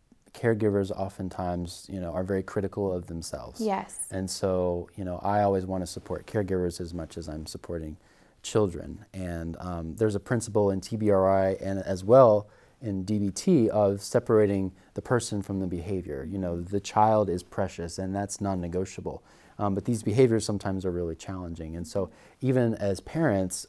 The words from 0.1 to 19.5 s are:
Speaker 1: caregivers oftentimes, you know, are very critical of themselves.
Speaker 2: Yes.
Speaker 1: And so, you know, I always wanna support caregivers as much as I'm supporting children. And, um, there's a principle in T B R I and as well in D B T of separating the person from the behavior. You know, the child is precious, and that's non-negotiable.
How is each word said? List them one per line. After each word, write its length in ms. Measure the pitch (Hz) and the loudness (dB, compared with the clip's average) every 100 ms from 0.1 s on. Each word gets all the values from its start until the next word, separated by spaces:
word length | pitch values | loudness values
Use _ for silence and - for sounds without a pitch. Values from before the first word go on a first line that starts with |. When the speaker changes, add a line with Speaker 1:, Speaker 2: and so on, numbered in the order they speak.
| _ _ | _ _
Speaker 1:
caregivers 580 | - 117 113 107 101 95 | -2 0 2 4 2 0
oftentimes, 960 | 98 95 - 92 - 90 87 87 - - | -2 -4 -4 -8 -4 -4 -2 -4 -8 -12
you 100 | 98 | -8
know, 120 | 87 | -6
are 100 | 82 | -4
very 200 | 92 95 | 0 0
critical 500 | 92 - 98 - 98 | 0 -2 -2 -2 -2
of 140 | 90 85 | -2 -4
themselves. 520 | 82 - - - - | -8 -8 -10 -12 -6
Speaker 2:
Yes. 480 | 220 190 - - - | -2 -2 -6 -10 -8
Speaker 1:
And 180 | - - | -4 -4
so, 580 | - 98 92 90 87 87 - | -2 0 2 2 0 -4 -8
you 80 | |
know, 160 | 90 90 | -6 -4
I 180 | 98 104 | 0 2
always 240 | 101 98 92 | 4 2 0
wanna 200 | 95 90 | -4 -4
support 400 | - - 85 - | -8 -8 -8 -4
caregivers 540 | 110 95 92 90 85 | -2 0 0 0 -2
as 140 | 87 | -8
much 240 | 87 80 - | -8 -10 -10
as 100 | 82 | -10
I'm 180 | 78 80 | -10 -10
supporting 520 | - - 85 80 80 _ _ _ _ | -12 -8 -8 -6 -10 _ _ _ _
children. 600 | - 113 104 - - 76 - | -2 2 2 0 -10 -14 -12
And, 440 | 95 90 85 82 82 | -8 -6 -6 -6 -8
um, 360 | 90 85 82 80 | -8 -6 -6 0
there's 200 | 110 101 | 0 0
a 40 | |
principle 520 | - 123 107 107 101 | -2 -2 0 2 2
in 80 | 95 | 2
T 160 | - 110 | -4 -2
B 140 | 107 | 2
R 180 | 95 95 | 4 6
I 280 | 98 95 95 | 4 2 0
and 240 | 95 98 | -4 -4
as 260 | - 92 95 | -4 -2 6
well 420 | 127 123 107 - - _ - | 10 10 8 2 -16 _ -12
in 220 | 120 95 | -6 -4
D 160 | 95 107 | -2 0
B 100 | 101 | 0
T 400 | - - 170 110 | 0 4 6 6
of 320 | 107 101 98 | 4 4 2
separating 680 | - 120 - 110 104 98 95 - - | 0 0 4 4 6 4 0 -6 -14
the 80 | - | -10
person 400 | - 123 - 104 | 0 0 0 -6
from 180 | 98 98 | -4 -4
the 80 | 95 | -2
behavior. 560 | 90 82 95 80 69 | -4 -4 -6 -4 -8
You 140 | 80 98 | -6 -4
know, 240 | 92 87 | -4 -4
the 180 | 87 101 | -2 -4
child 500 | - - 107 107 95 | -2 4 6 6 4
is 140 | 90 | 0
precious, 560 | - - 98 - 87 90 | -4 -4 -4 -4 -8 -6
and 160 | 95 98 | -4 -4
that's 240 | 101 - | -4 -4
non-negotiable. 840 | 98 92 87 90 92 - 87 - _ - - | -2 -2 -2 -2 -4 -6 -10 -10 _ -20 -18